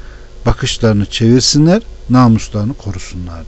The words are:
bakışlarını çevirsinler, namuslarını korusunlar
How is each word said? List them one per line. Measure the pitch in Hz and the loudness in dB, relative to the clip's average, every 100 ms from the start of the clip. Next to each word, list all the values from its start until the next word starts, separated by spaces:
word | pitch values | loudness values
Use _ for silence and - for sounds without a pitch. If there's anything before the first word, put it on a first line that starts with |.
| - - - - 117 | -18 -18 -18 -4 -2
bakışlarını | 113 127 - 113 104 98 | -2 -4 0 2 2 0
çevirsinler, | - 113 127 - 147 156 202 - - - | 0 4 4 4 4 4 2 0 -10 0
namuslarını | 127 120 110 - 104 104 | 4 4 4 0 -4 -4
korusunlar | 143 104 90 - 90 87 82 | -6 -10 -10 -12 -12 -12 -12